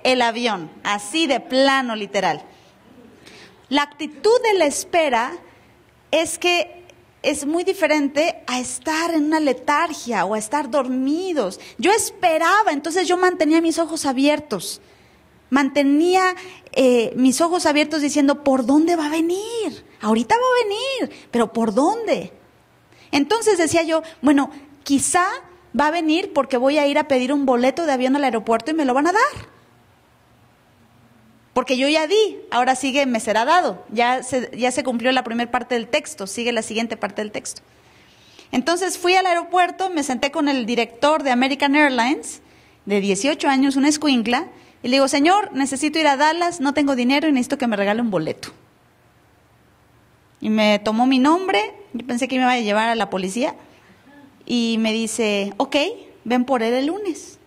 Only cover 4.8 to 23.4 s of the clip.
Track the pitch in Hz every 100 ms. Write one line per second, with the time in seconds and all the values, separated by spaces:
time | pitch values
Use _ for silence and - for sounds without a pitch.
4.8 | - 349 320 240 247 339 - - _ _
5.8 | _ _ _ 311 320 - 359 349 311 -
6.8 | - - _ _ - 294 277 330 359 381
7.8 | 311 302 277 - 330 - - 254 247 -
8.8 | - 311 339 330 294 320 302 247 - 294
9.8 | 330 311 - 220 180 214 214 294 285 285
10.8 | 254 254 262 311 381 311 196 - - -
11.8 | 277 440 - - 359 320 330 392 427 285
12.8 | 330 330 349 359 370 359 311 320 330 320
13.8 | 320 320 294 254 277 294 294 196 - -
14.8 | - _ _ _ _ _ _ 262 277 277
15.8 | 277 285 339 370 370 359 - - - -
16.8 | 262 247 220 - 262 240 330 349 320 294
17.8 | 302 311 285 294 277 285 277 262 226 285
18.8 | 330 339 294 311 330 359 440 480 392 220
19.8 | - - 214 226 240 466 508 494 440 403
20.8 | 523 539 269 - - 240 233 - 226 208
21.8 | 302 440 427 247 175 - _ _ _ _
22.8 | _ _ - 285 285 440